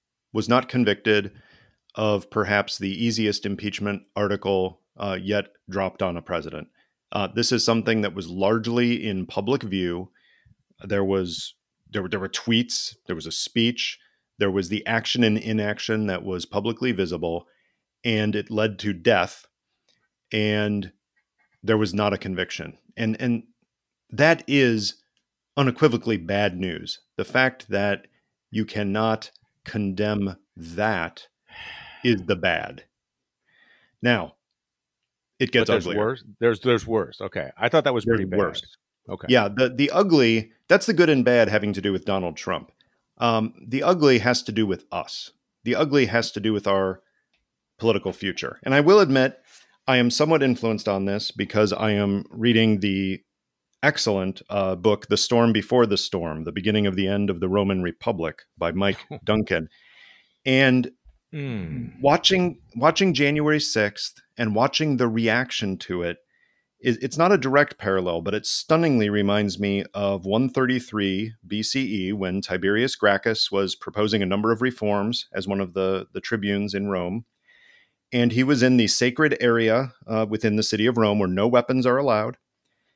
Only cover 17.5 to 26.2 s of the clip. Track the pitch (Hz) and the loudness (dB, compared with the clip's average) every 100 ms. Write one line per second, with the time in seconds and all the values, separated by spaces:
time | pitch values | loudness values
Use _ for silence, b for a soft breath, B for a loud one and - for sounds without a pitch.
17.5 | _ _ _ _ _ 120 107 107 104 - | _ _ _ _ _ -2 0 0 -2 -4
18.5 | 107 110 98 104 90 117 101 90 - - | -2 -2 -2 -6 -2 2 2 2 -4 -20
19.5 | _ _ _ _ _ _ _ _ 107 107 | _ _ _ _ _ _ _ _ -2 0
20.5 | 104 104 104 95 - _ _ _ _ _ | 0 -2 -4 -6 -14 _ _ _ _ _
21.5 | _ 107 110 107 98 104 98 101 90 90 | _ 0 0 0 0 0 0 -4 -6 -6
22.5 | - 78 - _ - 110 110 123 117 - | -8 -12 -16 _ -6 -4 -2 -2 -4 -6
23.5 | _ _ _ _ _ _ 113 151 165 - | _ _ _ _ _ _ 2 4 4 2
24.5 | 139 127 113 98 - _ _ _ _ _ | 4 4 2 -2 -8 _ _ _ _ _
25.5 | - 135 120 156 117 - 104 | 0 0 2 2 2 0 -2